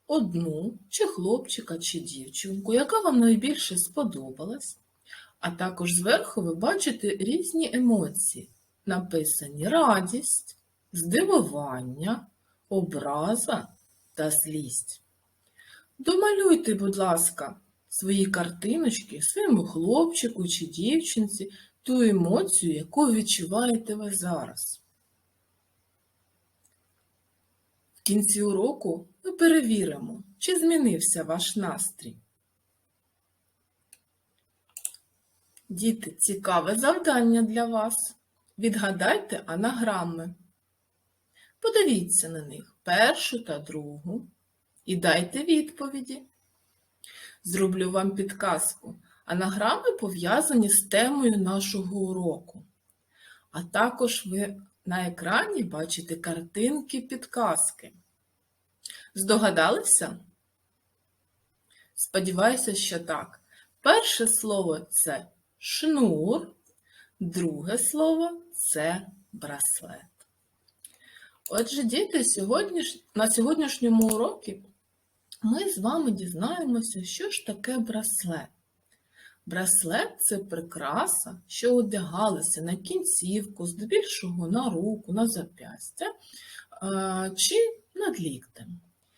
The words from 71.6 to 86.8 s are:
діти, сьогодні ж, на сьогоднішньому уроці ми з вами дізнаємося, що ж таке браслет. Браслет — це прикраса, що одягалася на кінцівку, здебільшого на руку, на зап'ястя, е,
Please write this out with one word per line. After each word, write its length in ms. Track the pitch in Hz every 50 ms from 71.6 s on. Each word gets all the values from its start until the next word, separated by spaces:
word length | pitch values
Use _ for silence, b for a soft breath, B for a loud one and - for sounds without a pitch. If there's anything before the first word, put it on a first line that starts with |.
| 233 226 285 277 269
діти, 380 | 220 233 302 415 403 403 302 240
сьогодні 560 | - - 202 196 196 247 339 415 403 359 339
ж, 220 | - - - - - _ -
на 160 | 208 220 220
сьогоднішньому 760 | - 233 226 277 320 320 302 277 - - 240 233 226 226 226 220
уроці 560 | 220 214 240 - - - - - 196 - - - _ _ _ _ _ _ _ _ _ _ _ - - -
ми 280 | - 220 240 311 392 392
з 80 | 381 214
вами 340 | 190 226 285 330 311 247
дізнаємося, 920 | 208 180 190 180 175 160 196 262 339 359 320 269 240 233 226 - - 196 180
що 260 | 180 - - 359 415
ж 160 | - - -
таке 320 | - 202 - - 247 254 254
браслет. 720 | 226 226 220 214 220 - - - - 175 165 151 135 - _ _ _ _ _ _ _ _ b b b b b b b b b b b
Браслет — 640 | - 175 180 190 185 - - - 165 170 240 403 466 - -
це 180 | - - 220 196
прикраса, 1040 | 196 - - 165 170 170 - 160 143 139 151 - - - - - - - 180 - - -
що 280 | - - 233 240 247
одягалася 840 | 247 226 202 208 202 175 156 160 185 214 214 190 151 - - - -
на 140 | 160 170 175
кінцівку, 880 | 185 - - 359 370 - - - - - 180 196 214 202 - - - 175
здебільшого 840 | 170 170 170 208 226 392 427 - - - - - 180 175 175 170 165
на 220 | 185 240 262 240
руку, 440 | 185 165 185 220 220 208 - - 175
на 140 | 214 233 226
зап'ястя, 800 | 220 175 - - - - - - - - - - - - 339
е, 1300 | 427 403 - _ - - - - - - - - _ - -